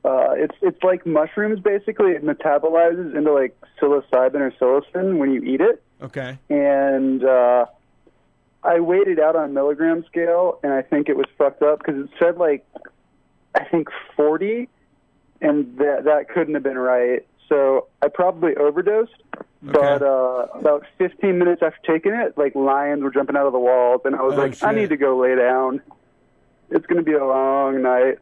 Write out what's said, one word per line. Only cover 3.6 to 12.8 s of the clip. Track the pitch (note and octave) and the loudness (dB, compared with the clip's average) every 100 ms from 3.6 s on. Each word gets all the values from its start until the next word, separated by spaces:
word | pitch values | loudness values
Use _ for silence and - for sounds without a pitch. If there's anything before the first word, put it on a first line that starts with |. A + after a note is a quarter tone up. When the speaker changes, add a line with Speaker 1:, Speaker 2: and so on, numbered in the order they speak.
| - - | -20 -2
Speaker 1:
psilocybin | C#3+ C#3+ - B2+ C3 | 0 0 2 2 2
or | C#3+ C3+ | 2 -2
psilocin | - B2+ C3+ - F3+ F#3+ F3 | 0 2 2 0 -4 -2 0
when | C#3 | 0
you | C3 | -2
eat | B2+ C3+ | -2 0
it. | F#3+ - _ _ | 0 0 _ _
Speaker 2:
Okay. | C3+ C#3+ B2+ C3+ _ | -12 -10 -10 -14 _
Speaker 1:
And, | D3 C#3+ C#3 C#3 C3+ C3+ C3 | 0 2 2 0 0 0 0
uh, | C3 B2+ B2 B2 A#2+ _ _ _ _ _ _ _ _ _ | 2 4 4 2 0 _ _ _ _ _ _ _ _ _
I | - E3+ | 0 0
weighed | E3+ F#3 G3 | 2 0 0
it | D#3+ | 2
out | D#3 E3 | 2 0
on | |
a | D3+ | -2
milligram | C#3 C#3+ D3 E3 E3 E3 | -2 -2 0 -2 -2 -6
scale, | E3+ E3+ E3+ F3+ - | -4 0 0 0 -2
and | C#3+ | -4
I | C3+ | -4
think | B2+ D3 D3 | -2 -2 -2
it | |
was | C3+ C3+ _ | -2 -4 _
fucked | C#3+ C#3 | -2 2
up | D3 D3+ | 0 0
'cause | - | -4
it | C#3 C#3+ - | -8 -10 0
said, | E3+ E3+ | 0 2
like, | E3 C#3 _ - | -2 -2 _ -20